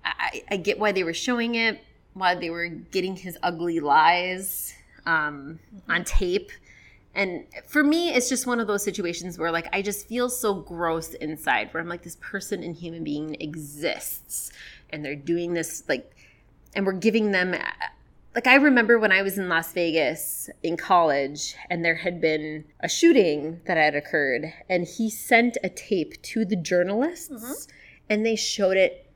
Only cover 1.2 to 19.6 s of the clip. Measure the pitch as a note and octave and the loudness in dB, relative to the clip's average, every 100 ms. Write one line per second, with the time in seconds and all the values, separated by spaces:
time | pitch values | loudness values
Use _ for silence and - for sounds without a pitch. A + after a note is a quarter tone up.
1.2 | - B3 A#3 A#3 A3+ G#3+ - _ _ F#3 | -2 -2 -2 0 -2 -2 -12 _ _ -2
2.2 | F#3 F3+ E3+ E3+ E3+ D#3+ E3+ F#3+ F#3 F#3 | 0 0 -4 -4 -6 -8 -6 -4 -2 -6
3.2 | F#3 E3 - E3 F3 E3 D3 C#3+ D#3+ F3 | -12 -4 -4 -2 -2 -2 4 6 8 4
4.2 | F3+ F#3 F#3+ - - - _ - - D#3+ | 0 -6 -8 -8 -10 -14 _ -12 -2 0
5.2 | D3+ D3 C#3 E3 _ G3+ - E3+ E3+ - | 0 -6 -14 -16 _ -20 -4 -4 2 2
6.2 | F3+ F#3 - - _ - - - _ - | 2 -2 -4 -20 _ -20 -20 -20 _ -4
7.2 | G3 F3 - - - D4 D4 E4 F4 B3+ | -2 -4 -10 -20 -2 2 4 4 2 0
8.2 | B3 B3+ B3+ A#3+ G#3+ G3+ G3+ F#3 F3 E3+ | 0 -2 -2 -2 0 0 -2 -4 -4 -6
9.2 | F3+ E3+ E3 E3 E3 G3 G3 G3+ - A#3 | -8 -4 -2 -2 -2 -4 -4 -6 -6 -4
10.2 | B3 A#3+ A3 F#3+ - E3+ E3+ E3 D#3+ - | -2 0 -2 -2 -6 -4 -2 -2 -4 -10
11.2 | D3+ D#3 - B2 G#2+ E3 E3+ F3 F3 - | -8 -6 -2 0 0 -6 -6 -10 -12 -16
12.2 | - G3+ F#3+ F#3+ E3+ E3 E3+ E3 D#3+ D3 | -10 -10 -6 -6 -6 -10 -10 -8 -6 -4
13.2 | D#3 D3+ D3+ D#3+ D3 D3 D#3+ - - - | -6 -8 -10 -10 -12 -6 -6 -4 -8 -12
14.2 | - - - - - - _ D#3 D3 D3 | -10 -10 -10 -14 -20 -20 _ -10 -8 -8
15.2 | C#3+ E3+ F3 E3+ D#3+ - - C#3 - _ | -2 -2 0 -2 -4 -8 -4 -4 -4 _
16.2 | - _ _ _ _ - F#3+ F#3+ A3 A3 | -20 _ _ _ _ -2 -2 2 2 2
17.2 | G#3+ F#3+ F#3 F3+ - - - - _ _ | 2 2 0 -2 -6 -8 -12 -12 _ _
18.2 | - - C4 C4+ D4 B3+ A3 A#3 G#3+ F#3+ | -8 -2 6 8 8 6 6 6 6 4
19.2 | G3 F#3+ F#3 E3 | 2 -2 0 0